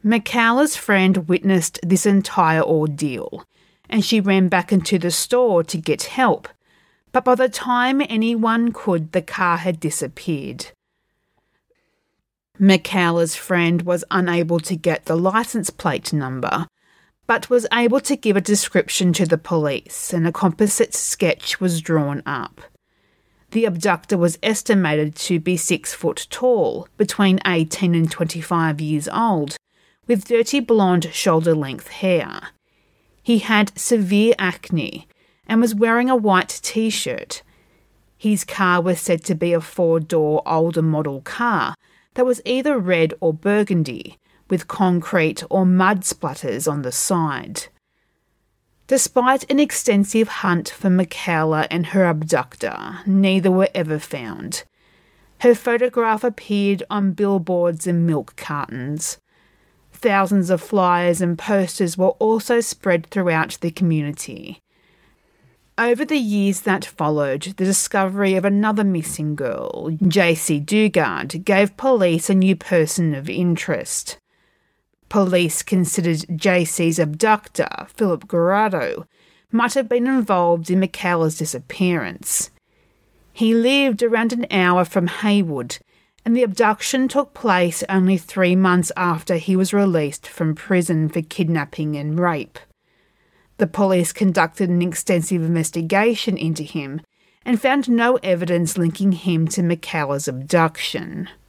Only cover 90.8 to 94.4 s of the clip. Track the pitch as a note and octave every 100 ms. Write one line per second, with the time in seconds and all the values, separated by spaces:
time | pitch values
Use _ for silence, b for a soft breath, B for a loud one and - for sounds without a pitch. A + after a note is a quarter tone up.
90.8 | E3+ D#3+ D#3 E3+ D#3+ - E3 E3 C#3+ -
91.8 | D3+ D3 D3 D#3 F3 D#3 A#2 - - _
92.8 | _ _ _ _ _ _ _ _ F3+ F3+
93.8 | G3 F#3 E3+ - G3 F3